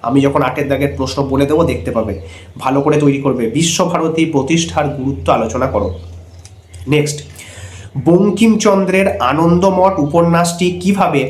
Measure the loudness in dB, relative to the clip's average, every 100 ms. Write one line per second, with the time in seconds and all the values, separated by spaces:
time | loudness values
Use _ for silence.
0 | 2 2 2 0 -4 -2 -2 0 -2 -2
1 | -6 -4 -2 0 2 2 0 -2 -4 -4
2 | -4 -6 -10 -20 -20 -6 0 0 2 2
3 | 2 2 -2 -2 -2 -2 -2 0 0 0
4 | -2 0 0 0 0 0 0 -2 -2 -4
5 | -6 -4 0 0 0 -2 -2 -2 -4 -8
6 | -14 -20 -20 -20 -20 -20 -20 -16 0 0
7 | 0 -6 -14 -20 -20 -18 -18 -18 -10 -2
8 | 2 4 4 2 2 4 4 2 2 2
9 | 2 0 0 2 2 4 2 4 2 2
10 | 0 2 2 2 0 0 -2 0 0 2
11 | 2 0